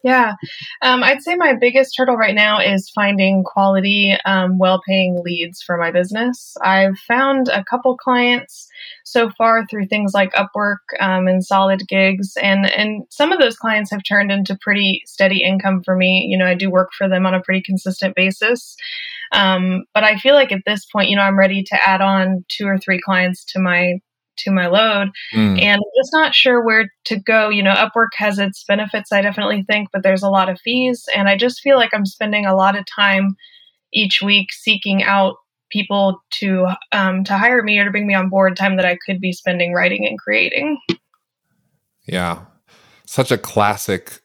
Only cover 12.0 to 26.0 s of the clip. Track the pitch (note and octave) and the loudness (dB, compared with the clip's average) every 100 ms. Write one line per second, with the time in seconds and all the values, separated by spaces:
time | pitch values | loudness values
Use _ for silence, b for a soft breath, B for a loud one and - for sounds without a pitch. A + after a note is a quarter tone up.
12 | F#3+ F#3+ G3 - G3 G3 G3 - G#3+ G#3+ | 0 0 -6 -4 0 2 0 0 -4 -6
13 | - - D4+ F#4 B3 A3+ A3+ G#3+ G3+ G#3 | -12 -2 0 2 0 0 -4 -2 -4 -8
14 | - G#3 G3+ G3 F#3+ G3 - G3+ G3 F#3 | -2 0 0 -2 -2 -6 -4 -2 0 -2
15 | - - G3 F#3+ F3+ F#3+ G3 F#3+ F3+ F#3 | -8 0 0 2 0 0 0 -2 0 0
16 | F#3 F#3 G3 F#3+ F#3 F3+ G3 F#3 F#3 - | 2 2 0 0 0 0 0 0 0 -2
17 | G3 F#3 F#3 F#3 F3+ F#3+ F#3 F#3+ - F#3 | -2 0 0 0 -2 -4 -2 -4 -4 -4
18 | F#3+ F#3 F#3+ F#3+ G#3+ A#3+ - - B B | -4 0 -2 0 -2 -2 -6 -18 B B
19 | B B B - F#3+ F#3 F#3 F#3 - G#3+ | B B B 0 2 2 0 -2 -2 2
20 | G#3+ G#3 C4 C#4+ C4+ F#3+ G3+ G#3 - G#3+ | 2 2 4 4 4 -2 -4 -6 -4 -2
21 | G3+ G3+ G3 G3 G3 G3 G3 G#3 G3 F#3+ | 0 2 2 4 2 2 -2 0 2 2
22 | G3 G3 F#3 F#3 - - G3+ F#3+ - F#3 | 2 2 0 -2 -6 -6 -2 -2 -2 -4
23 | - F#3 F3+ F3+ - F#3+ F#3 F3 F3+ F3+ | 0 0 0 -4 -8 -4 0 0 0 -2
24 | _ _ _ - - F#3+ F3 F#3+ A3 G3+ | _ _ _ -10 -2 0 2 2 2 0
25 | G3 B B A3 G#3+ F#3 G3+ G3+ G3+ B3 | -4 B B 0 2 2 2 2 0 -2